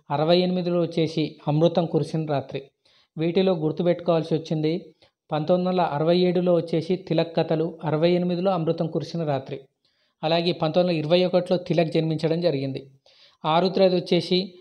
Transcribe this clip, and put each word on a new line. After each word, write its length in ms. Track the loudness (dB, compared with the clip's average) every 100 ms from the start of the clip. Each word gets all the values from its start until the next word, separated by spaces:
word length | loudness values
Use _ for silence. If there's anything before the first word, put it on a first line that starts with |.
| -6
అరవై 280 | -2 2 2
ఎనిమిదిలో 420 | 2 -2 -2 0
వచ్చేసి 580 | 0 0 -2 -2 -4 -4 -2
అమృతం 380 | 2 4 2 0
కురిసిన 400 | -2 -2 -4 -2
రాత్రి. 360 | -4 -4 -10 -12 _ _ _ _ -6
వీటిలో 340 | -2 2 2
గుర్తుపెట్టుకోవాల్సి 840 | 2 -2 0 0 0 0 0 0
వచ్చింది 600 | -2 -2 -2 -2 -2 -8 _ _ _ -8
పంతొమ్మిది 360 | -4 0 0 2
వందల 120 | 0
అరవై 380 | 0 0 2 4
ఏడులో 360 | 2 2 2
వచ్చేసి 420 | 2 0 -2 -2 -4
తిలక్ 400 | -2 0 0 -2
కథలు, 420 | 0 -2 -2 -6
అరవై 260 | -4 0 2
ఎనిమిదిలో 400 | 2 0 -2 0
అమృతం 360 | 0 0 -2 -4
కురిసిన 380 | -4 -6 -4
రాత్రి. 360 | -2 -4 -6 -12 -14 _ _ _ _ _
అలాగే 300 | -2 0 0
పంతొమ్మిది 460 | -2 0 2 2 0
వందల 80 | 2
ఇరవై 180 | 2
ఒకటిలో 320 | 4 0 0 -2
తిలక్ 360 | 0 0 2
జన్మించడం 480 | 0 0 0 -2 0
జరిగింది. 500 | 0 -2 -4 -8 -12 _ _ _ _ _
ఆరుద్రది 520 | 0 2 2 4 4 2
వచ్చేసి 580 | 0 0 2 -2 -2 -10